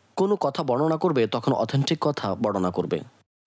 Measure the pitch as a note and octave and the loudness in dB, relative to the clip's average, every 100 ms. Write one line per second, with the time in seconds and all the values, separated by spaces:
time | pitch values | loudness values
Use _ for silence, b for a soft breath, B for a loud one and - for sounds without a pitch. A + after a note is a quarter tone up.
0 | _ - G3 G3+ C#3+ C#3 D3 B2 D#3 D#3 | _ -2 0 2 0 -2 -2 0 2 2
1 | F#3 C#3 A2 A#2+ C#3+ C3 A#2 C#3 C#3 D#3+ | 2 2 2 0 0 0 2 0 0 0
2 | D3+ C#3+ G#2 F#2+ A2 G2+ F#2 F2 E2 E2 | -2 -2 -2 -2 0 0 0 0 -2 -4
3 | - _ _ _ | -6 _ _ _